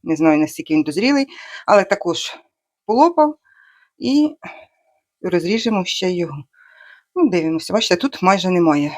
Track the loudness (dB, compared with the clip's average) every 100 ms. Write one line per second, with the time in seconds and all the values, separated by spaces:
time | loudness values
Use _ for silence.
0 | -4 0 2 2 0 -4 -2 0 0 0
1 | 0 0 -2 -8 -20 -14 2 2 2 -2
2 | -2 -6 -8 -14 _ _ _ _ -2 2
3 | 4 4 0 0 _ _ _ _ _ _
4 | 0 2 2 -2 -18 -20 -20 _ _ _
5 | _ _ -2 -2 0 -2 0 -2 -4 -4
6 | -4 -4 -6 -8 -16 _ _ -20 -20 -20
7 | _ 0 2 2 0 -4 -2 -2 0 -2
8 | -2 0 2 2 2 2 4 2 0